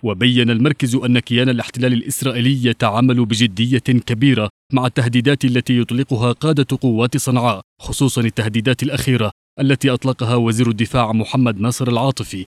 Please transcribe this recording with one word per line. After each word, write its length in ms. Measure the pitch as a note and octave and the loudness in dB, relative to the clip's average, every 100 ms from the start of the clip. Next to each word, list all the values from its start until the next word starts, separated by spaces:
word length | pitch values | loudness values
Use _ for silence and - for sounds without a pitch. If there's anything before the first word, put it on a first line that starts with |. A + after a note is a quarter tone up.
وبين 460 | A#2 G2 B2 B2 A#2+ | -4 0 2 4 2
المركز 460 | A2+ C3+ C#3+ C3 B2 | 2 2 0 0 0
أن 240 | B2 B2 | 2 0
كيان 300 | - A#2+ B2+ | 2 0 2
الاحتلال 440 | B2 A2 - B2+ | 0 -4 -4 0
الإسرائيلي 720 | A#2+ B2 - C3+ A#2+ A#2+ C#3 A#2+ | 0 -2 -6 -4 -2 0 2 0
يتعامل 600 | A#2 A#2 G#2 C3 B2 A#2 | 0 0 2 2 2 0
بجدية 520 | A2 A#2+ F#2+ A#2+ C3 | 2 0 0 0 0
كبيرة 720 | - B2+ - A#2 C#3 A#2+ G#2+ _ _ | 2 0 0 0 2 2 0 _ _
مع 120 | C3 B2 | -2 0
التهديدات 600 | - A#2+ A#2+ A#2 C#3+ C3 | 0 0 2 2 2 0
التي 320 | B2 - B2 | 0 0 0
يطلقها 540 | A#2 A#2+ C3+ A#2+ A#2+ | 0 -2 -2 -2 -2
قادة 460 | A#2 D#3 D3 C3+ C3+ | -2 -2 0 0 0
قوات 360 | C3 A2 A#2+ C#3 | 0 0 0 -2
صنعاء، 440 | - B2 A#2+ G2 - _ | -2 0 0 -2 -8 _
خصوصًا 400 | - - C#3 - | -12 -2 0 2
التهديدات 600 | A#2 - A2 G#2+ A2+ B2 | -2 -2 -2 -2 0 0
الأخيرة 480 | B2+ - - B2 G#2+ - _ - | -2 -4 -2 0 -2 -6 _ -4
التي 300 | C#3 C3+ C#3 | 0 2 0
أطلقها 460 | B2+ C3 B2+ A#2 B2 | 0 -2 -4 0 0
وزير 340 | A#2 A2+ B2 | 2 2 2
الدفاع 420 | G#2+ A2+ C3 A2+ | 2 -2 0 0
محمد 480 | A2+ G#2+ C3 B2 G#2 | 0 0 0 0 0
ناصر 280 | A2 A#2+ B2+ | -2 -2 -2
العاطفي 580 | A#2+ C3+ C3 G#2 G2 F#2 | 0 0 -2 -6 -10 -14